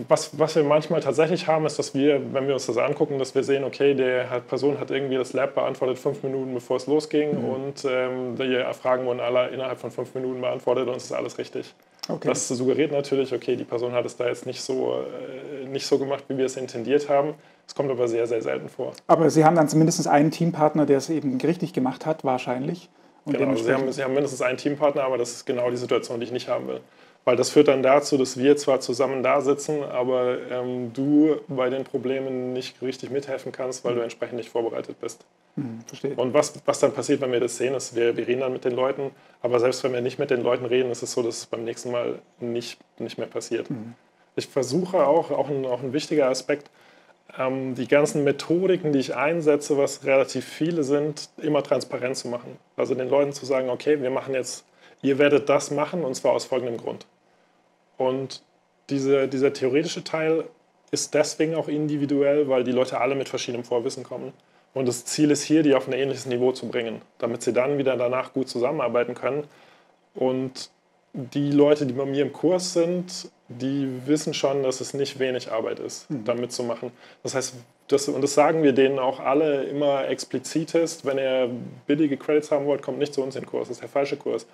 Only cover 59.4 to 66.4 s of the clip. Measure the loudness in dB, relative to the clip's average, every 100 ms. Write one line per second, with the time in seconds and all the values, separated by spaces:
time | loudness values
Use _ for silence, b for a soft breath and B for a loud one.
59.4 | 0 2 0 2 0 -4 -6 -2 0 0
60.4 | -2 -12 _ _ _ -6 0 0 2 0
61.4 | 0 -2 -2 -2 -2 -2 0 2 4 4
62.4 | 4 2 2 2 2 0 0 0 -4 -6
63.4 | -4 -6 -2 -2 -2 -6 -10 -10 -12 -14
64.4 | b b b -2 -2 -2 -4 2 4 4
65.4 | 4 4 6 4 2 -2 -2 -4 -4 0